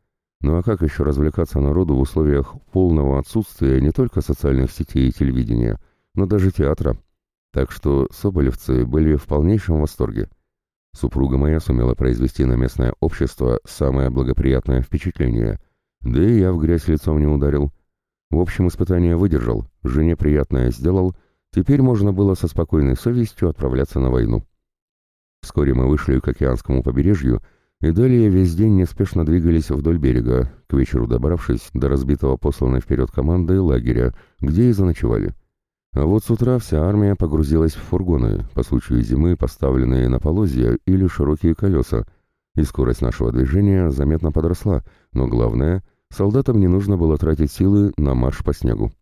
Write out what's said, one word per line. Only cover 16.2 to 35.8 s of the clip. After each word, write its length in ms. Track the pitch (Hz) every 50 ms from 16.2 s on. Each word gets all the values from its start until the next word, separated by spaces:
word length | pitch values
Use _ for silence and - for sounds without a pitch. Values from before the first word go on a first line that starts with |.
и 180 | 85 107 120 110
я 120 | 92 92
в 80 | 90 85
грязь 280 | 76 80 85 82 - -
лицом 320 | 78 76 - - 78 76
не 80 | 73 76
ударил. 440 | 76 71 69 71 69 71 71 69 - _ _ _ _ _ _ _ _ _ _ _
В 100 | 82 80
общем, 280 | 90 90 - - 92 90
испытание 480 | - - 95 87 92 87 87 85 85
выдержал, 520 | 85 95 101 80 69 58 57 57 55 58 - _ _ -
жене 340 | 64 62 76 78 82 82 -
приятное 540 | - 76 73 73 69 - - 65 62 62
сделал, 440 | 57 57 64 80 92 95 92 92 92 - _ _ _ _ _ _ -
теперь 280 | - 92 - 139 143
можно 300 | 131 127 123 107 98 104
было 220 | 98 92 101 98 95
со 140 | - - 82
спокойной 500 | - - 82 - - 78 71 67 64 -
совестью 500 | - 117 120 123 117 107 - - - 87
отправляться 520 | 76 - - 65 64 64 69 - - 67
на 100 | 65 64
войну. 340 | 62 62 58 55 57 53 - - _ _ _ _ _ _ _ _ _ _ _ _ _ _ _ _ _ _
Вскоре 320 | - - - - 73 69 64
мы 140 | 62 64 65
вышли 320 | 73 71 - - 67 65
к 80 | - -
океанскому 560 | 64 - - 65 64 58 - - 65 64 62
побережью 580 | 67 62 67 73 90 104 85 69 64 60 53 - - _ _ _ _ _ _
и 120 | - 80
далее 380 | 82 90 120 131 123 120 113 104
весь 240 | 92 95 95 90 80
день 220 | 85 107 110 104
неспешно 500 | 95 90 85 - - 101 92 - - 82
двигались 460 | 76 80 90 80 85 82 82 78 -
вдоль 260 | - 69 71 82 85 82
берега, 540 | 71 65 62 62 57 58 62 64 64 62 - - _ _
к 60 | -
вечеру 340 | 67 65 - - 65 57 57
добравшись 640 | 60 60 62 73 85 85 - - 65 53 - - -
до 140 | - 64 69
разбитого 480 | 71 69 65 65 71 69 - 67 65 62
посланной 440 | - 73 69 - - 64 65 64
вперёд 300 | - - 69 64 64 58
командой 480 | - - 67 76 85 92 87 80 92 95
лагеря, 540 | 95 82 67 60 58 58 60 58 60 62 60 - - _ _ _
где 300 | - 69 76 90 117 123
и 20 |
заночевали. 640 | 117 98 95 90 82 - - 57 57 53 50 50 - - _ _ _ _ _ _ _ _